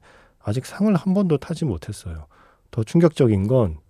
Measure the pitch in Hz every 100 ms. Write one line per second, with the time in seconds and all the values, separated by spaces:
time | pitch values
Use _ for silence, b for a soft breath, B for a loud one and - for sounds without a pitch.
0 | b b b b - 123 - - 214 180
1 | 190 190 190 147 - 160 156 80 - 101
2 | - 80 73 b b b _ - 117 170
3 | 170 - 123 101 104 131 101 76 _